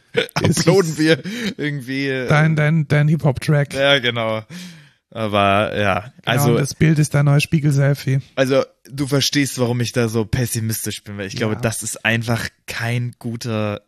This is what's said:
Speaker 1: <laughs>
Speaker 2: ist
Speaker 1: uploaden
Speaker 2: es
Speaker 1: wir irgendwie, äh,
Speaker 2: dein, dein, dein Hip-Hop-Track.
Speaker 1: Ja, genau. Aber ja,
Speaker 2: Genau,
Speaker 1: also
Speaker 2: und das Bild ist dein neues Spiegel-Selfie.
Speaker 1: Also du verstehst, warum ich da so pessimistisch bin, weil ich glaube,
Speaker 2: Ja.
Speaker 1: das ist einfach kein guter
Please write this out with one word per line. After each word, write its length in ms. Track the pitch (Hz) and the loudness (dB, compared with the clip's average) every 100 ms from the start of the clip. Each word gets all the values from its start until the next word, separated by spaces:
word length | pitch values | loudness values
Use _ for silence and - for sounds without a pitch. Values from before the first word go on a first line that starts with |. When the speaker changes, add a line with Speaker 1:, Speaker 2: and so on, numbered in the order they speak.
| _ | _
Speaker 1:
<laughs> 0 | - - - | -4 -4 0
Speaker 2:
ist 160 | - 175 - | 0 2 4
Speaker 1:
uploaden 220 | 190 170 | 4 2
Speaker 2:
es 60 | 151 | 2
Speaker 1:
wir 240 | 156 156 151 233 220 - | 2 2 0 -6 -6 -4
irgendwie, 520 | 147 143 120 135 139 | -6 -6 -6 -4 -2
äh, 200 | 131 120 | -2 0
Speaker 2:
dein, 260 | 147 160 | 2 2
dein, 320 | 156 151 165 147 | 2 2 2 2
dein 220 | 151 147 | 2 2
Hip-Hop-Track. 640 | 160 - 123 - 147 143 | 2 2 0 0 0 0
Speaker 1:
Ja, 260 | 131 139 139 | 0 2 2
genau. 440 | 120 120 113 110 107 175 180 160 147 _ _ | 2 -2 -2 -2 -6 -14 -18 -20 -20 _ _
Aber 640 | 113 110 101 101 98 107 - | -6 -2 2 4 4 2 0
ja, 200 | 101 95 | 0 0
Speaker 2:
Genau, 120 | - - - | -4 -8 -2
Speaker 1:
also 240 | 123 120 | 2 2
Speaker 2:
und 100 | - | 2
das 140 | 139 | 0
Bild 240 | - 156 156 | 0 2 4
ist 160 | 151 | 2
dein 100 | 147 | 2
neues 180 | 143 143 | 4 2
Spiegel-Selfie. 760 | - 165 147 139 139 143 - 139 - - | 2 0 2 2 2 0 -2 -2 -2 -2
Speaker 1:
Also 260 | 135 135 135 _ - | 2 2 0 _ -12
du 140 | 135 139 | -6 -2
verstehst, 520 | 139 131 147 135 - | 0 0 0 0 0
warum 220 | 120 123 | -2 0
ich 120 | 117 | -2
da 160 | 127 117 | 0 0
so 180 | 113 104 | 0 0
pessimistisch 760 | - 120 120 110 110 - - | -2 -2 -2 -4 -4 -6 -10
bin, 140 | - 101 | -10 -10
weil 100 | 98 | -10
ich 80 | 117 | -4
glaube, 180 | 113 | -4
Speaker 2:
Ja. 60 | 110 | -2
Speaker 1:
das 220 | 120 104 | -2 -4
ist 220 | 113 - | -8 -4
einfach 420 | 110 117 117 113 73 - - | 0 0 0 -4 -6 -12 -14
kein 480 | - 117 120 123 - | -8 -4 -4 -4 -8
guter 640 | 120 117 120 110 107 104 | -10 -8 -6 -4 -4 -6